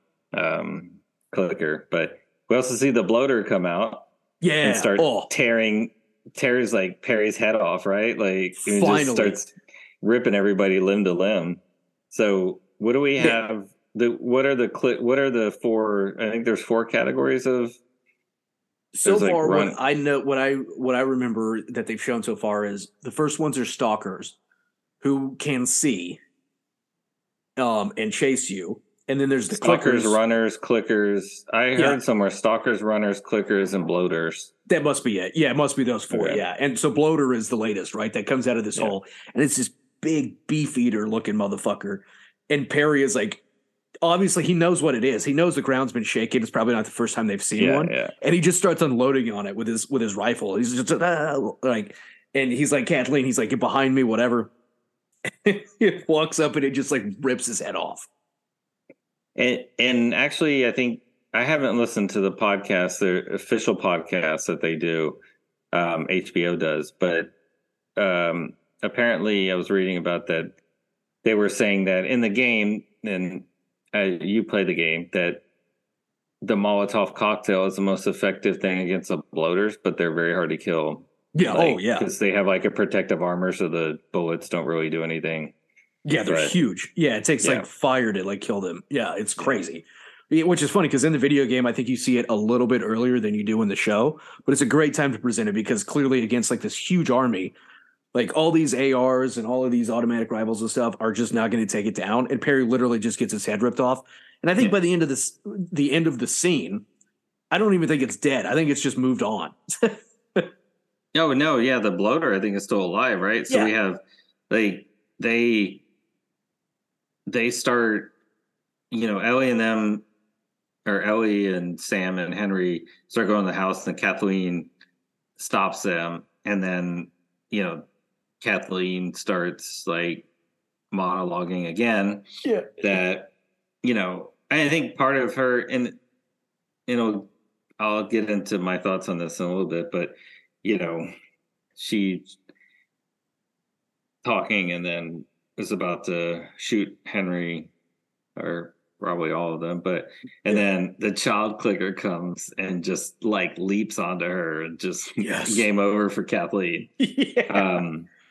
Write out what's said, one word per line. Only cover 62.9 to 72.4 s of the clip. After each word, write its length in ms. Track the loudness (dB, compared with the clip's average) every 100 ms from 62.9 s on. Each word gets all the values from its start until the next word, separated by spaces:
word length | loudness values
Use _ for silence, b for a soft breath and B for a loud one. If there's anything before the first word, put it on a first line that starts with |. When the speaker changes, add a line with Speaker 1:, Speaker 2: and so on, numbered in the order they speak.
| 0
Speaker 1:
the 340 | 0 0 -2
official 420 | -6 -2 -2 0 0
podcast 720 | 0 -2 -2 -2 -2 -2 -2
that 160 | -2
they 140 | -2 -2
do, 420 | -2 0 -2 -4 b b _ _ -4
um, 340 | -2 0 -2 -2
H 240 | -2 -2
B 120 | -2 0
O 100 | 0
does, 360 | -2 -2 -6
but, 400 | -2 0 0 -4 _ _ _ _ _ _ -2
um, 560 | 0 2 0 -2 -6 -12 _ -8
apparently 680 | -6 0 0 2 0 0 0
I 40 | 0
was 140 | 0
reading 260 | 0 2 -2
about 300 | -2 -4 -2
that. 240 | -4 -4 -12 _ _ _ _ _ _
They 100 | 0 4
were 140 | 2
saying 360 | 2 2 2 2
that 200 | 2 2
in 160 | 0
the 80 | 2
game, 540 | 2